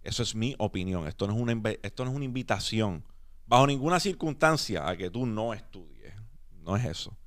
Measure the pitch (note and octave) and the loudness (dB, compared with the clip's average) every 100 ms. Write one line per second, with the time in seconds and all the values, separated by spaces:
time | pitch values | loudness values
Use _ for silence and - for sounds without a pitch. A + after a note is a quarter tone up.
0 | E2+ - A2+ A2 A#2 - G#2 G2 F#2 F2+ | -4 -2 -2 0 -2 0 -2 0 -2 -2
1 | D#2 - G2 A2 A#2+ A2+ G#2+ - G2+ - | -2 -2 0 0 0 0 0 -2 -6 -4
2 | B2+ C#3 C3+ B2+ - G2 - A2 G#2+ D#2+ | -4 -2 -2 -4 0 0 2 2 2 0
3 | - - - - - A#2+ C#3 C#3 C#3+ F3 | -10 -16 -18 -18 6 8 8 6 2 2
4 | G3+ F3+ D#3+ C#3 D#3+ D#3+ - F2+ D2 F2+ | 2 0 -2 4 4 4 0 -2 -2 -2
5 | F#2 G2+ B2+ G#2+ A#2 G#2+ - G2 D#2+ A#1 | -4 -2 -2 0 -2 -4 -10 -16 -16 -16
6 | G#1 G2+ A2 - - - E2 G2+ A#2+ - | -16 -14 -14 -16 -18 -14 0 2 2 -2
7 | - - | -8 -12